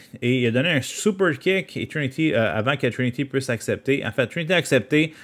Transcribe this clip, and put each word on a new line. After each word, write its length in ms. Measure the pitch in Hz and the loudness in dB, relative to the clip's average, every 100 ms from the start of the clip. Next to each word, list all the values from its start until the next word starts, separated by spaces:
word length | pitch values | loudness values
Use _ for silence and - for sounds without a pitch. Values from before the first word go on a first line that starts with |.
| - - | -12 -4
et 220 | 120 127 | 0 2
il 60 | 120 | 2
a 40 | |
donné 180 | 120 165 | 2 2
un 120 | 151 | 0
super 560 | - - 208 190 185 131 | -2 -2 0 2 0 0
kick 400 | 185 190 - 143 | 0 0 -2 -8
et 80 | 151 | -6
Trinity, 480 | 156 135 147 160 | -4 -4 0 0
euh, 240 | 113 110 107 | 2 2 0
avant 180 | 113 143 | 0 0
que 100 | 127 | 0
Trinity 380 | 110 127 120 135 | 0 -2 -2 -2
puisse 260 | 135 131 | -4 -2
accepter. 520 | 117 - 101 - 139 | -4 -2 -2 0 0
En 80 | - | 0
fait, 140 | 123 120 | -2 -2
Trinity 280 | 170 160 | -2 0
a 20 | 175 | 0
accepté. 580 | 160 - - 151 156 - | 2 0 2 2 2 -4